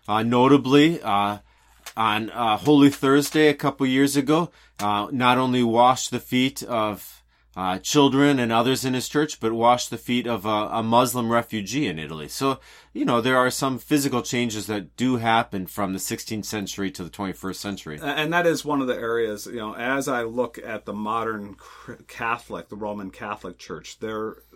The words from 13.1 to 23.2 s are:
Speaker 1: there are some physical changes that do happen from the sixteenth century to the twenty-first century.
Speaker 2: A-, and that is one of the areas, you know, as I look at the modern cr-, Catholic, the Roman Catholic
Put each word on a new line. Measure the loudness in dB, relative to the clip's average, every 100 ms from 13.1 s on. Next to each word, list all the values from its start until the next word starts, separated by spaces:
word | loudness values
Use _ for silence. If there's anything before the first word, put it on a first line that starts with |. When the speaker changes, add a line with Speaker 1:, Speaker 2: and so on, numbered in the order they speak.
| 0
Speaker 1:
there | 2 4
are | 2
some | 0 -4 -4
physical | 0 0 0 -2
changes | -2 -2 -2 -4 -6
that | -8 -8 -4
do | 0 0
happen | 2 0 0 -6 -8
from | -6 -4
the | -4
sixteenth | -6 -8 -6 -8
century | -6 -6 -6 -6 -6
to | -6
the | -12
twenty-first | -8 -8 -6 -10 -8
century. | -8 -8 -10 -10
Speaker 2:
A-, |
and | -6 -4 -2
that | 2 2
is | 0
one | -2 -2
of | -2
the |
areas, | -2 -2 -2 -2 -4 -10
you | -10
know, | -10
as | -6 -4 -2 -2
I | -4
look | -4 -4 -6 -6
at | -12 -10
the | -8
modern | -8 -4 -4 -4 -6 -10
cr-, | -16 -20 -20 -18 -20 -18
Catholic, | -8 -6 -6 -8 -12 -12
the | -10
Roman | -8 -8 -12
Catholic | -12